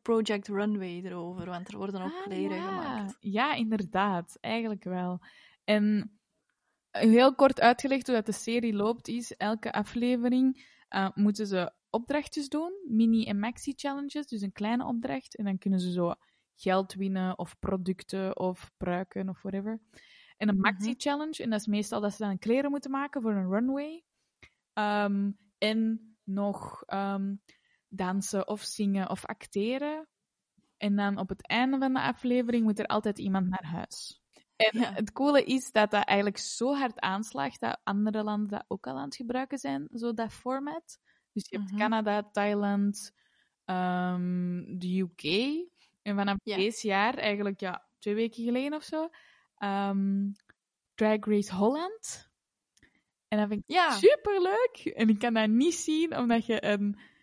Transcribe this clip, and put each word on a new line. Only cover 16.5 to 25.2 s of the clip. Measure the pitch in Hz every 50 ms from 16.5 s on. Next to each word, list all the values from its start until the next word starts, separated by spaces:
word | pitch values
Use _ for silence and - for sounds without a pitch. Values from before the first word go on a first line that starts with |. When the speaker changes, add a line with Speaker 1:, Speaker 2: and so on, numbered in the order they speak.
| _
Speaker 2:
geld | - - 190 185 190 190 190 -
winnen | 190 196 196 190 185 185 185 185 -
of | 175 - - -
producten | - 196 190 185 180 185 185 - - - - 190 190 190 - -
of | 185 185 185 - - - _
pruiken | - - 180 175 180 185 - - 196 190 190
of | 180 - -
whatever. | 196 196 196 196 214 220 220 - _ - - - - - - - - _
En | - 220 214
een | 196
Speaker 1:
Mhm. | 190 196 208 196
Speaker 2:
maxi-challenge, | 185 208 226 247 - - 294 285 294 302 311 311 - -
en | 233
dat | 220 208
is | 208
meestal | 214 208 208 208 - - 226
dat | 208 202 196
ze | - 214
dan | 202 190 180
kleren | - 214 233 269 277 285
moeten | 285 285 - 262
maken | 269 269 285 285 - 285 220
voor | 220 208
een | 196 185 180
runway. | 190 214 240 262 269 277 294 302 320 339 - _ _ _ _ _ _ _ - - _ _ _ _ _
Ehm, | 214 208 208 208 208 208 202 202 196